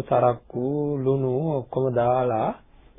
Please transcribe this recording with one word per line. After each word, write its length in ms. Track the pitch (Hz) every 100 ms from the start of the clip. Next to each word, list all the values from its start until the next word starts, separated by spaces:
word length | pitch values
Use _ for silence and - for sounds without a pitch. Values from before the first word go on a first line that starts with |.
සරක්කු, 640 | 131 127 123 120 - 120 127 147 147 143
ලුණු 360 | 131 139 131 123 160
ඔක්කොම 400 | 143 120 135 131
දාලා 560 | 120 120 127 123 110 143 - - - -